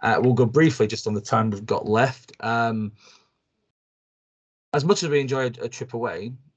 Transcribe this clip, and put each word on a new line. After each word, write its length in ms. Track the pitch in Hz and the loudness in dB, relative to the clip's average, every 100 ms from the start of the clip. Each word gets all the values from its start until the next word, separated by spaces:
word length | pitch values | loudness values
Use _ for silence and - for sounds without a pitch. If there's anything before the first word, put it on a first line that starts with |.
Uh, 180 | 113 107 | 0 2
we'll 120 | 123 | 2
go 120 | 123 117 | 4 4
briefly 420 | 139 160 - 107 | 4 4 4 0
just 200 | 110 110 | 0 -4
on 60 | |
the 80 | 104 | -6
time 280 | - 113 110 | -2 0 0
we've 160 | 101 110 | -2 -4
got 220 | 104 - | -4 0
left. 460 | 110 131 - - - | 2 2 -2 -16 -10
Um, 500 | 113 117 117 110 104 - _ _ _ _ _ _ _ _ _ _ _ _ _ _ _ _ _ | -4 -2 -2 -2 -6 -10 _ _ _ _ _ _ _ _ _ _ _ _ _ _ _ _ _
as 100 | 147 | -2
much 200 | 156 202 | 2 0
as 60 | 170 | 2
we 120 | 143 | 0
enjoyed 360 | 131 135 127 123 | 0 0 -2 -4
a 100 | 120 | -10
trip 240 | - 123 | -10 -10
away, 400 | 117 113 85 110 131 _ | -6 -6 -6 -10 -14 _